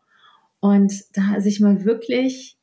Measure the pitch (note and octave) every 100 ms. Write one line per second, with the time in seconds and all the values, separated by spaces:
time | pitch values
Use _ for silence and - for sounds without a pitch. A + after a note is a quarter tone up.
0 | _ _ _ _ _ - G3+ G3+ G3 -
1 | - G3+ G3 G3+ G3+ G#3 G#3 F#3 G3 A3+
2 | - B3 C4 - - _